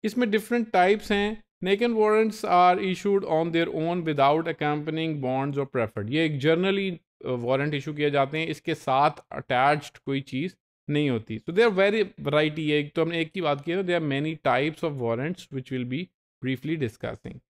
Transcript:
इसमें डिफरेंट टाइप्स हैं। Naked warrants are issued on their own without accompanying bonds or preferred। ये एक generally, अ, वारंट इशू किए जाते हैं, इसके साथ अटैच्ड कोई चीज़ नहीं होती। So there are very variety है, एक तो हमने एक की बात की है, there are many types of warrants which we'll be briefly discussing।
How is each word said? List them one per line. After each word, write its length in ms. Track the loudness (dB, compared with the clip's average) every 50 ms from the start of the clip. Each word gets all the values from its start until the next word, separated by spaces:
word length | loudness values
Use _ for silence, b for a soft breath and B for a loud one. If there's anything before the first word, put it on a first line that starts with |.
| -4
इसमें 260 | -2 0 0 0 2
डिफरेंट 420 | 2 0 0 0 0 -2 0 2 4
टाइप्स 400 | 4 6 6 4 2 2 0 0
हैं। 320 | 0 0 0 -4 -8 -14 _ _ _ 0
Naked 260 | 0 0 2 2 0
warrants 540 | 2 2 4 4 4 4 4 2 0 -4 -2
are 500 | 2 4 6 6 6 6 4 2 -2 -4
issued 300 | -2 0 2 2 2 2
on 280 | 2 0 0 0 2 2
their 220 | 0 0 0 -2
own 220 | -4 -2 -2 -2 -2 -2
without 380 | -2 2 4 4 4 4 2 0
accompanying 800 | -2 -4 -4 -2 -2 -2 -2 -4 -4 -4 -4 -2 -4 -4 -4
bonds 380 | -4 -2 -2 -2 -2 -2 -2 -4
or 80 | -6 -4 _
preferred। 340 | -2 -2 -2 _ -8 -6 -4
ये 160 | -2 0 0
एक 140 | 0 -2 0
generally, 520 | 2 2 2 2 2 0 0 0 -2 -4 -6 -8 _ _ _ _ -6
अ, 40 | -6
वारंट 440 | -4 -4 -2 0 0 0 0 -2 -4
इशू 200 | -4 -6 -6 -6
किए 160 | -2 -2 0
जाते 280 | 2 2 0 0 -2 -6
हैं, 80 | -4
इसके 280 | -4 -6 -6 _ -4 -4
साथ 360 | -4 -2 0 2 4 4 2 0 -2 -16 _ -12
अटैच्ड 680 | -12 -6 _ 0 2 4 4 2 0 -2 -12 _ -16
कोई 220 | _ -6 -6 -6
चीज़ 340 | -6 -6 -6 -6 -6 -6 -8 _ _ _ _ _ _ -2
नहीं 200 | -2 0 2 0
होती। 280 | 0 -2 -4 -6 -10 -10
So 80 | _
there 240 | -4 2 4 4 4
are 80 | 4 4
very 260 | 2 2 4 2 -2
variety 540 | -2 -4 -8 -4 0 2 2 2 2 0 -2
है, 200 | -2 0 0 0
एक 160 | 0 -2 _
तो 80 | -2 -2
हमने 180 | 0 0 -4
एक 120 | -4 -4 _
की 80 | -4
बात 240 | -2 -2 -2 -2 -2
की 80 | -4 -4
है, 60 | -4
there 220 | -2 0 0 0
are 120 | 0 0 -2
many 240 | -2 -2 -4 -6 -2 _
types 380 | 0 2 2 0 -2 -4 -4 -6
of 180 | -4 -4 -2 -2
warrants 460 | -2 -2 -2 -2 -6 -6 -8 -12 _
which 240 | -10 -10 -8 -6 -6
we'll 180 | -6 -6 -4
be 160 | -6 -8 -8 -10 _ _ _ _ _ _ -6
briefly 380 | -4 -4 -4 -4 -6 -4 -2 -4
discussing। 560 | -6 -6 _ -8 -8 -8 -10 _ -16 -16 -16 _